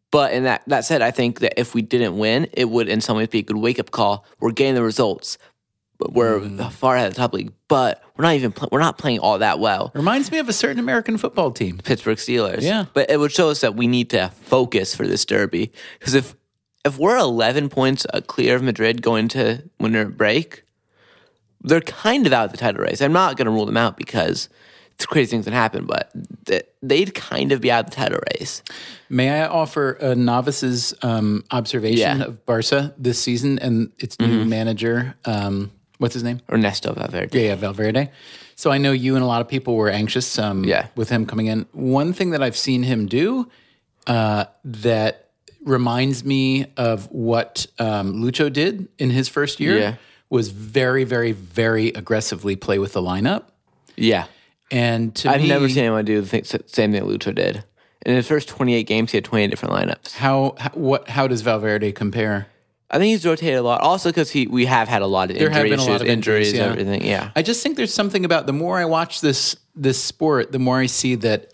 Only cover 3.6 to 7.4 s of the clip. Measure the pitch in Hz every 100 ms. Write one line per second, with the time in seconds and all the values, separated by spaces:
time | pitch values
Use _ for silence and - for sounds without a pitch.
3.6 | 117 - - - 101 104 - _ 117 113
4.6 | 135 127 113 110 110 87 - - _ _
5.6 | _ _ _ - - 120 113 107 104 98
6.6 | 120 - 131 127 104 123 120 95